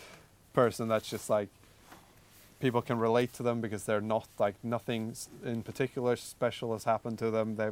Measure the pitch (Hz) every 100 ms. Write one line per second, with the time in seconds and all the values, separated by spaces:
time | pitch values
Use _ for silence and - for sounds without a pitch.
0 | - - - - - - 120 - 113 110
1 | - 110 - 107 101 - - - - -
2 | - - - - - - 135 120 - 117
3 | 113 117 123 - 120 117 110 101 - 107
4 | 107 113 - - 104 98 117 117 - 117
5 | 110 120 - - 131 117 107 - 135 -
6 | 123 117 - - 120 - 120 110 - 113
7 | 120 110 113 110 110 107 107